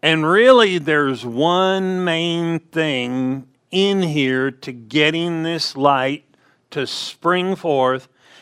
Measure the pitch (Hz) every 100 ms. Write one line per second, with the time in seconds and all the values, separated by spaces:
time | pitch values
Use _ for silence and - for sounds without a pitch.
0 | 156 160 156 190 247 247 220 180 147 151
1 | 139 123 120 117 156 180 190 190 190 185
2 | 180 165 170 170 170 165 _ 160 156 131
3 | 123 127 131 135 127 _ _ 180 196 196
4 | 175 151 131 131 135 131 - 123 113 151
5 | 151 160 170 165 160 165 - 135 139 135
6 | 131 147 _ _ _ _ _ - 127 -
7 | - - 170 180 185 190 170 143 127 131
8 | - _ _ -